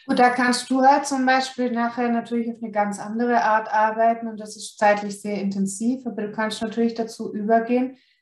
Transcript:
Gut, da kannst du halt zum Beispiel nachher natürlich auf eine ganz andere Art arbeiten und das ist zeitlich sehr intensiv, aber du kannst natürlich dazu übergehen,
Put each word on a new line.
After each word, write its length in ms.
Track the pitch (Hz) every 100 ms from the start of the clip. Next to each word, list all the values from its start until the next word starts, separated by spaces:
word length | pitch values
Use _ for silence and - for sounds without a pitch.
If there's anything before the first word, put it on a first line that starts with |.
| -
Gut, 120 | 233
da 100 | 247
kannst 400 | 247 247 240 -
du 120 | 262
halt 240 | 262 285 294
zum 200 | 269 262
Beispiel 460 | 262 262 - 247
nachher 380 | 233 233 247 240
natürlich 400 | 233 233 233 233
auf 60 | 226
eine 100 | 220
ganz 280 | 208 208 196
andere 440 | 208 220 240 240
Art 280 | 214 220 220
arbeiten 540 | 214 220 220 226 233 233
und 120 | 214
das 160 | 208 -
ist 220 | - -
zeitlich 440 | 208 202 208 196
sehr 180 | 208 196
intensiv, 680 | 196 196 190 - 233 262 240
aber 180 | 202
du 80 | 208
kannst 300 | 220 220 -
natürlich 340 | 220 233 233 226
dazu 380 | 226 - 214
übergehen, 640 | 208 208 226 226 247 254 - _ _